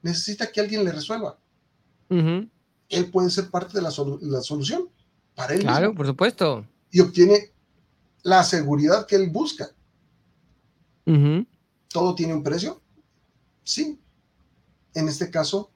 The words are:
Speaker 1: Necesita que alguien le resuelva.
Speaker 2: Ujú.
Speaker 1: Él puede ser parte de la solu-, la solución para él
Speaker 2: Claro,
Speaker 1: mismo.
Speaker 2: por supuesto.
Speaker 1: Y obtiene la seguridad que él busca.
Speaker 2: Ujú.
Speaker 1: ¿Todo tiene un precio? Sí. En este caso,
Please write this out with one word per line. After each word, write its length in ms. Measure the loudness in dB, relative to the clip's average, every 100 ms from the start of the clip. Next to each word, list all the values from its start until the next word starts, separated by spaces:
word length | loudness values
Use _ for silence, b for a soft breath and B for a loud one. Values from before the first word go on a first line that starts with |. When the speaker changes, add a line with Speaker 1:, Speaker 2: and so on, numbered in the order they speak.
Speaker 1:
Necesita 500 | -4 -4 -6 -6 -6
que 80 | -2
alguien 240 | -2 0
le 80 | -2
resuelva. 460 | -2 -8 -6 -8 -12 _ _ _ _ _ _ _
Speaker 2:
Ujú. 400 | 0 2 0 -6 _ _ _ _
Speaker 1:
Él 220 | -4 0
puede 180 | 0 0
ser 220 | -2 -4
parte 220 | -6 -6
de 100 | -6
la 80 | -6
solu-, 280 | -6 -6 -6
la 200 | -4 -6
solución 480 | -4 -6 -4 -4 -6 _ _ _ _ -10
para 180 | -4
él 80 | -2
Speaker 2:
Claro, 280 | 2 2 0
Speaker 1:
mismo. 80 | 0
Speaker 2:
por 100 | -4
supuesto. 580 | 0 -2 0 -2 -2 -10 _ _
Speaker 1:
Y 120 | 4
obtiene 500 | 4 6 6 6 2 _ _ _ _ _ _ _
la 200 | 2 4
seguridad 640 | 4 0 0 2 4 2 4
que 100 | 2
él 140 | 2
busca. 400 | -2 -4 -6 -12 _ _ _ _ _ _ _ _ _ _ _ _ _ 2
Speaker 2:
Ujú. 400 | 4 6 2 -2 _ _ _ _
Speaker 1:
¿Todo 260 | -2 -2 0
tiene 180 | -4
un 80 | -2
precio? 400 | -2 -4 -6 -10 _ _ _ _ _ _ _ _
Sí. 360 | -8 -6 -6 -8 _ _ _ _ _ _ _ _ _ -4
En 120 | -4
este 220 | -4 -4
caso, 400 | -4 -2 -4 -6